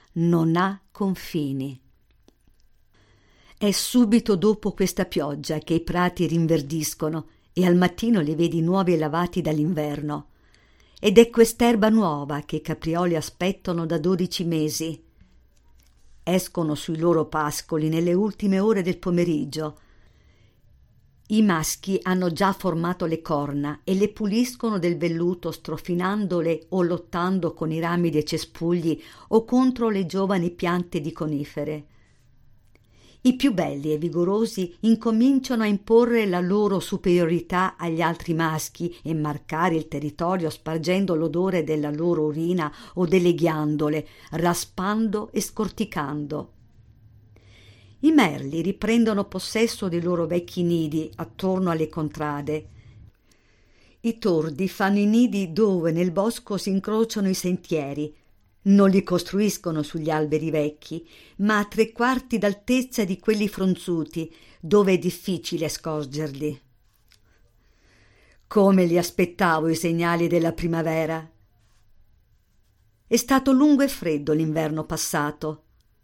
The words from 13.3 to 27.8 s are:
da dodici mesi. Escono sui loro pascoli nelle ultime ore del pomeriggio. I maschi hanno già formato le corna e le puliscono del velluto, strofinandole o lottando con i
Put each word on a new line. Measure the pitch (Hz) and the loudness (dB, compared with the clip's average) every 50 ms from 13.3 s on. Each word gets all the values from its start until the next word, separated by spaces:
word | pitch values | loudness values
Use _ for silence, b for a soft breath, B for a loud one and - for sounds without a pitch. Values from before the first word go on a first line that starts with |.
| - - 175 190 196 - - 190 175 170 165 | -8 -4 -4 -4 -4 -4 -6 -6 -4 -4 -2
da | 156 170 | -2 -2
dodici | 160 151 180 190 170 185 175 - - 180 | -2 0 0 0 0 -2 -4 -4 -4 -2
mesi. | 170 165 156 151 151 151 - 160 165 156 - - _ _ _ - _ _ - _ _ _ _ _ - _ _ _ _ _ _ - - - - - | -2 0 0 0 -2 -2 -4 -6 -6 -8 -10 -16 _ _ _ -20 _ _ -20 _ _ _ _ _ -20 _ _ _ _ _ _ -20 -20 -20 -10 -4
Escono | - 180 185 185 - - 180 165 156 151 | 0 0 0 -2 -2 -4 -4 -4 -2 -4
sui | 143 - - 165 160 | -4 -6 -6 -4 0
loro | 165 170 165 147 147 - | 2 2 2 2 0 -2
pascoli | - 156 151 147 147 - - - 165 156 156 156 | -2 -2 -2 -2 -4 -6 -6 -6 -4 -2 0 0
nelle | 160 160 175 175 175 | 0 0 0 2 2
ultime | 185 214 214 190 - 208 196 190 190 | 2 0 -2 -2 -2 0 0 2 2
ore | 196 220 220 196 175 | 2 2 2 2 0
del | 180 180 - | -2 -4 -4
pomeriggio. | - 185 175 175 175 175 160 147 151 143 131 151 156 156 - - _ _ _ - - _ _ _ _ _ _ _ _ _ _ _ _ _ _ _ _ _ _ _ _ _ _ _ _ - | -2 0 0 2 2 2 0 0 -2 -4 -6 -6 -8 -8 -10 -14 _ _ _ -20 -20 _ _ _ _ _ _ _ _ _ _ _ _ _ _ _ _ _ _ _ _ _ _ _ _ 0
I | 214 220 | 2 4
maschi | 214 202 175 160 160 - - - - - 196 - - | 4 4 4 2 0 -4 -6 -6 -4 -4 -4 -2 0
hanno | 185 185 185 185 175 160 | 0 0 0 0 0 0
già | - 202 190 190 | 0 0 0 0
formato | - - 185 165 165 165 175 180 - 185 | 0 -2 -2 -2 -2 -2 -4 -4 -4 -4
le | 160 160 160 - | -4 -4 -4 -4
corna | - 160 143 143 143 143 143 143 147 151 - _ | -2 -2 -2 -2 -2 -4 -4 -4 -6 -6 -8 _
e | - 190 | -2 0
le | 190 208 214 | 0 0 0
puliscono | - - 214 202 196 233 247 247 - - - 226 214 190 | 0 -2 -4 0 0 0 0 0 -2 -4 -4 -4 -2 0
del | 165 175 175 151 | 0 -2 0 0
velluto, | 175 165 165 165 170 175 180 175 - 160 | -2 -2 -2 -2 -2 -2 -2 -4 -6 -8
strofinandole | 151 - - - 156 - - - 175 175 180 185 202 214 208 175 180 170 165 165 165 160 - _ | -10 -10 -10 -10 -10 -8 -6 -4 -4 -2 -2 -2 -2 -2 -2 -2 -2 -2 0 0 -2 -4 -4 _
o | 185 190 175 | -2 0 0
lottando | 170 180 170 - - - 170 175 185 190 190 175 160 - | 0 0 -4 -6 -6 -6 -4 -2 0 0 0 -2 -4 -4
con | - 165 160 156 | -4 -6 -4 -4
i | 165 | -4